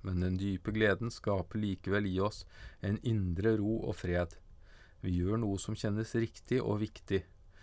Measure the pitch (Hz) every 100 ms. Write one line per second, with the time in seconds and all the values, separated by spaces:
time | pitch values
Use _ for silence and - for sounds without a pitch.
0 | 95 90 90 92 98 92 - 107 107 92
1 | 117 - - 98 87 107 104 95 - 101
2 | 101 92 104 - - - - - 98 104
3 | 123 110 92 85 110 110 104 113 - -
4 | 90 87 87 - - - - - - -
5 | 92 90 90 113 107 95 - 110 107 104
6 | 113 117 113 - - 127 107 104 107 -
7 | - 98 - - - -